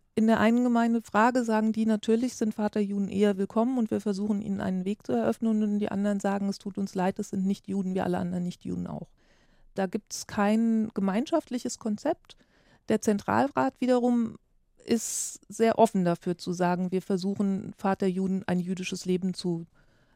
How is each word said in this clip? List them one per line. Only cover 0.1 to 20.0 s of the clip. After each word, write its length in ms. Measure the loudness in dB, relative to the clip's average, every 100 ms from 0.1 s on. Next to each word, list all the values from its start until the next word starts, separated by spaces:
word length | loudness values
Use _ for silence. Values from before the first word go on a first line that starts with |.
| 0
in 120 | 4
der 120 | 6
einen 240 | 4 4
Gemeinde 380 | 4 4 2 0
frage, 420 | 0 4 4 4
sagen 300 | 2 2 2
die, 120 | 2 2
natürlich 500 | 2 2 2 0 -2
sind 180 | -4
Vaterjuden 560 | 0 -2 0 -2 -2 -2
eher 280 | 2 2 2
willkommen 400 | 0 0 0 0
und 140 | 0
wir 80 | 0
versuchen, 420 | -2 -4 -2 -2
ihnen 200 | -2 -4
einen 240 | -2 -2 -4
Weg 200 | -6 -2
zu 60 |
eröffnen. 500 | 0 0 0 0 0
Und 180 | 0 0
die 120 | -2
anderen 300 | -2 -2 0
sagen, 260 | -2 -2 -2
es 120 | -4
tut 180 | -8 -6
uns 180 | -4 0
leid, 240 | -2 -2
es 120 | -6
sind 140 | -2 -2
Nichtjuden, 480 | -2 -2 -4 -2
wie 60 | -2
alle 200 | 0 -2
anderen 260 | -2 -4 -6
Nichtjuden 420 | -8 -8 -6 -6
auch. 220 | -10 -12 _ _ _ _ _ -12
Da 120 | -6 -4
gibt's 400 | -4 -8 -14 -8
kein 600 | 0 2 2 2 0 0
gemeinschaftliches 840 | -2 0 0 0 -2 -2 -6 -6 -6
Konzept. 580 | -6 -4 -4 -4 -8 -20 _ _ _ _ -2
Der 120 | 0
Zentralrat 720 | 2 0 0 2 2 0 -2 0
wiederum 580 | 2 2 4 2 0 -6 _ _ _ _
ist 580 | -2 0 0 -6 -8 -12 _
sehr 300 | 0 2 4
offen 240 | 4 4
dafür 340 | 2 0 -2 -6
zu 160 | -6
sagen, 380 | -2 0 0 0
wir 100 | -4
versuchen, 720 | -2 -2 -2 0 0 -2 -6 -4
Vaterjuden 640 | -2 0 0 0 -2 -2 -2
ein 120 | -2
jüdisches 460 | -2 -6 -6 -6 -2
Leben 280 | 0 0
zu 340 | -2 -4 -4 -6 _ _ _